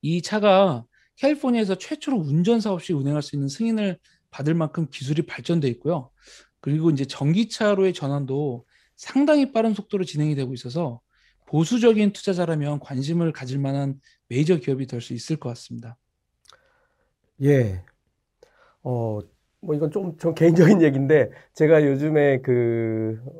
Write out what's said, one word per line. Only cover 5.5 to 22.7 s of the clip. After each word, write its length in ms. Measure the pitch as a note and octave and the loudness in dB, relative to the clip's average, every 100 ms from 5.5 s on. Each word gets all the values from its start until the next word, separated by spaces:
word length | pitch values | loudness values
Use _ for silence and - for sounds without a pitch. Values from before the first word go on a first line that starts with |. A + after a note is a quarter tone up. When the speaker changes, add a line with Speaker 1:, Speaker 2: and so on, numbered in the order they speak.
| E3+ C#3 | -2 -2
Speaker 1:
있고요. 400 | A#2 C#3+ E3 A#2+ _ _ - _ _ | -4 -4 -6 -8 _ _ -20 _ _
그리고 300 | - D3+ E3 | -4 0 0
이제 140 | C#3+ | 0
전기차로의 880 | C3 - C#3+ F3 A3 - G#3+ G3+ F#3+ | -4 -2 0 0 0 0 0 2 0
전환도 720 | F3+ C#3 C#3+ C3+ C3+ D3 A#2+ _ _ _ _ | -2 -6 -6 -4 -4 -4 -8 _ _ _ _
상당히 560 | - C4+ D4 D4+ C4+ | -4 0 4 4 2
빠른 220 | A3+ A3+ | 0 0
속도로 300 | G#3+ - G3+ | -2 -4 -4
진행이 320 | F3+ D3 D3+ C#3+ | -4 -2 -2 -2
되고 180 | C3 | -4
있어서 460 | B2+ B2+ C#3 D#3+ A#2 _ _ _ _ _ | -8 -8 -6 -6 -8 _ _ _ _ _
보수적인 680 | D3 E3 A#3+ A#3 A3 G#3 | 0 0 4 4 6 2
투자자라면 680 | G3+ - F3+ E3+ D#3 C#3+ D3 | 0 -4 -2 -2 -2 -2 -6
관심을 540 | - C3 C#3 E3+ E3 | -6 -8 -4 -2 -2
가질 260 | D3+ C3 C#3 | -4 -8 -4
만한 420 | C#3 C#3 C#3 C#3 _ _ _ | -4 -4 -4 -8 _ _ _
메이저 280 | A#2+ D3+ F3+ | -2 0 0
기업이 300 | F3 C3+ B2+ | 0 -4 -4
될 140 | A#2+ | -10
수 140 | A#2 | -10
있을 220 | B2 - D#3+ | -12 -8 -8
것 120 | B2 | -6
같습니다. 460 | A#2 - A#2+ A#2 A#2+ _ _ _ _ _ _ _ _ _ _ _ _ _ _ | -12 -14 -16 -16 -20 _ _ _ _ _ _ _ _ _ _ _ _ _ _
Speaker 2:
예. 400 | C3+ C#3 A2 F#2 - _ _ _ _ _ _ _ _ _ | 2 4 2 -4 -12 _ _ _ _ _ _ _ _ _
어, 380 | - B2 A2+ G#2+ G2+ _ _ _ | -6 -4 -4 -6 -10 _ _ _
뭐 140 | - | -6
이건 160 | D3+ D#3 | -4 -2
좀 260 | G3 F#3+ E3 | -4 -8 -4
저 160 | E3 | -4
개인적인 480 | D#3+ E3 E3 E3+ G3+ | 2 4 8 8 8
얘기인데 480 | D#3+ C3+ C#3 D3+ A2 - _ | 4 2 4 4 2 -4 _
제가 300 | - D#3 D#3+ | 0 4 6
요즘에 580 | D3 C3+ D3+ D3+ D3 C3 | 4 2 2 4 4 2
그, 760 | C3 B2 A#2+ | 2 2 2